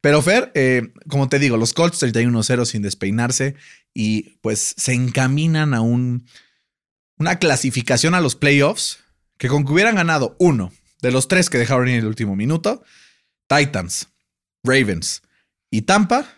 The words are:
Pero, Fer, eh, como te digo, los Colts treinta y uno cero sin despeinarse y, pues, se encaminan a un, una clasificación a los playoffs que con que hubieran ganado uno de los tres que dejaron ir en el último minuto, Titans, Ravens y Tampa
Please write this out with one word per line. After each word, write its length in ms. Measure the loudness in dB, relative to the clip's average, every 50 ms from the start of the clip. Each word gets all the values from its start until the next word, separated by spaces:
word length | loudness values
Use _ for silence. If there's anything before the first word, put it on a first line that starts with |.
Pero, 200 | _ 2 2 2
Fer, 300 | 4 2 2 2 0 -2 -2
eh, 380 | 0 0 2 2 0 -2 -4 _ -20 -18 -6
como 200 | -2 -2 0 0
te 100 | 0 0
digo, 180 | 2 2 2
los 160 | 2 0 -2 0
Colts 260 | 0 0 0 0 -2
treinta 220 | -2 -2 0 2
y 60 | 2
uno 160 | 2 2 0 0
cero 220 | 0 0 0 0
sin 160 | -2 -4 -4 -6
despeinarse 720 | -6 -6 _ -4 -4 -2 -2 -2 -2 -2 -2 -2 -4 -6 -8 -18 -20 -20 _ _ _ _
y, 420 | -4 -2 0 0 -2 -4 -8 _ _ _
pues, 320 | -6 -4 -4 -4 -6 -6
se 160 | -6 -4 -2 -2
encaminan 800 | -2 -2 -2 -2 -2 0 0 0 0 0 0 0 0 0 0 0
a 80 | 0
un, 460 | 0 0 0 0 0 -2 -4 -6 -8 _ _ -20 _ _ _ _ _ _ _ _ _ _ _ _ _ _ _ _
una 200 | -4 -2 -2 0
clasificación 760 | 2 2 2 2 0 -2 -4 -4 -2 0 0 2 2 2 2
a 60 | 2
los 160 | 0 0 -2
playoffs 640 | 0 2 2 4 4 4 2 0 -2 -6 -8 -8 -12 _ _ _ _ _ _ _ _
que 100 | -4 -2
con 160 | 0 0 0
que 80 | 0 2
hubieran 220 | 2 2 2 2
ganado 420 | 2 2 2 2 0 0 -2 0 _
uno 340 | 4 4 4 2 -2 -6 -10 _ _ _ _ _
de 100 | -2 0
los 160 | 0 0 0 2
tres 200 | 2 0 2 2
que 80 | 0 0
dejaron 300 | 0 2 0 0 2 2
ir 60 | 0
en 60 | 0
el 60 | 0
último 300 | -2 -4 -4 -4 -4 -2
minuto, 480 | -2 -2 -2 -2 -2 -2 -2 -4 -4 _ _ _ _ _ _ _ _ _ _ _ _ _
Titans, 600 | _ 2 2 2 0 -2 -6 -6 -6 -8 -10 -10 _ _ _ _ _ _ _ _ _ _ _ _
Ravens 600 | 2 2 2 2 2 0 -4 -4 -8 -8 -10 _ _ _ _ _ _ _ _ _ _
y 120 | -4 -4 0
Tampa 440 | 2 2 2 4 2 0 -2 -2 -4 -14